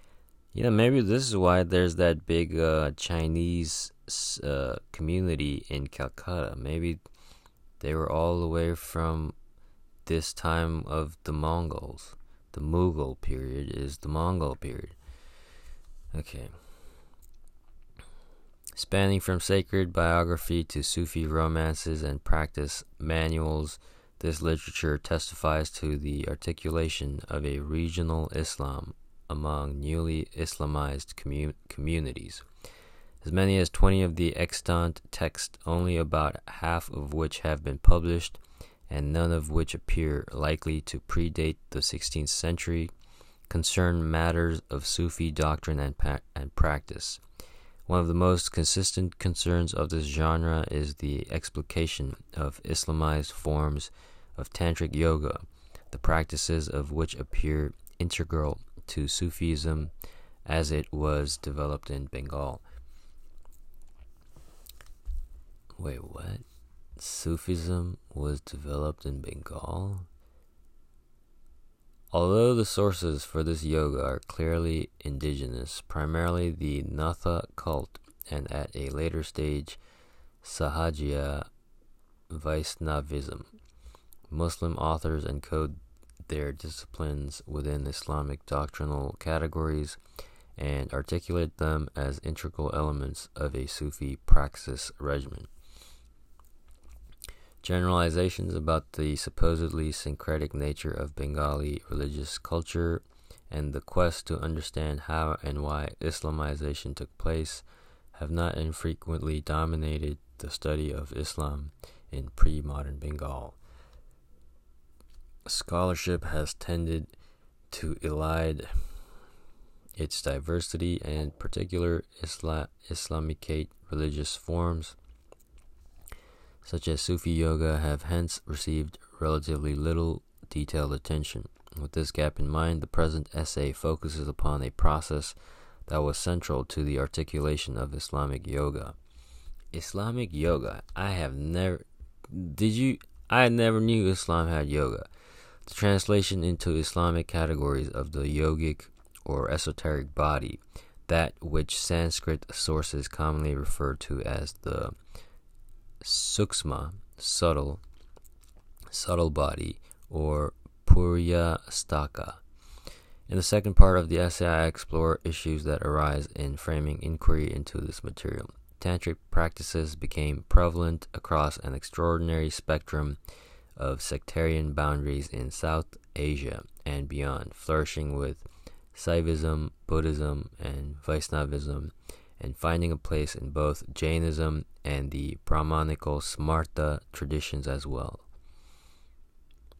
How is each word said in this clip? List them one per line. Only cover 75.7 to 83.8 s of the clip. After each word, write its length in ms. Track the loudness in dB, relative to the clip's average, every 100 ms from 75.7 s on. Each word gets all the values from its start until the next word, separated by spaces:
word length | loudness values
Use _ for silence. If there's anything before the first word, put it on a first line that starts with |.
| -10 -8
primarily 600 | -4 -2 0 2 2 0
the 320 | -2 -2 -2 -4
Natha 560 | -2 -2 0 0 0 -4
cult, 440 | -8 -4 -4 -4 -12 -20 -18 -8
and 200 | -6 -4
at 200 | -6 -6
a 140 | -8 -6
later 340 | -2 -2 -2
stage, 560 | -6 -4 -2 -2 -4 -12 -20 -20 -20 -20 -20 _
Sahajiya 1080 | -12 -4 -2 0 0 0 -2 -2 -2 -4 -8 -14 _ -20 -20 -20 -20 _ -14
Vaishnavism, 1120 | -8 -2 -2 -2 -4 -2 -2 -2 -6 -6 -10 -14 -20 -20 -20